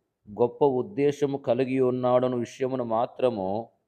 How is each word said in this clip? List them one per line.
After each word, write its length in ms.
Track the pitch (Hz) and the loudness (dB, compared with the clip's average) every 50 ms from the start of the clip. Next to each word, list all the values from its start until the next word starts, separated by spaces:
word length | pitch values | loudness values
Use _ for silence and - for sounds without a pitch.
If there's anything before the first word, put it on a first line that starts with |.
| _ _ _ _ _ 110 | _ _ _ _ _ -10
గొప్ప 340 | 107 98 120 120 - - 151 | -2 0 0 0 2 2 2
ఉద్దేశము 720 | 143 131 127 120 104 98 117 143 143 143 - 151 139 139 139 | 2 2 0 -4 -4 -2 0 0 0 0 0 -2 -2 -2 -2
కలిగి 420 | 139 - 117 120 135 123 131 131 | 0 0 0 0 0 0 0 0
ఉన్నాడన్న 560 | 131 127 123 127 123 123 123 127 127 127 127 | 2 2 0 0 2 2 4 4 2 2 -2
విషయమును 480 | 123 117 110 - - 131 127 131 131 123 | -2 -4 -6 -6 -4 -4 -4 -2 -4 -4
మాత్రము 840 | 117 110 110 120 - - - 123 127 120 104 95 92 98 113 113 117 _ _ _ | -2 0 0 -2 -2 -2 0 0 0 0 0 -4 -4 -4 -4 -6 -10 _ _ _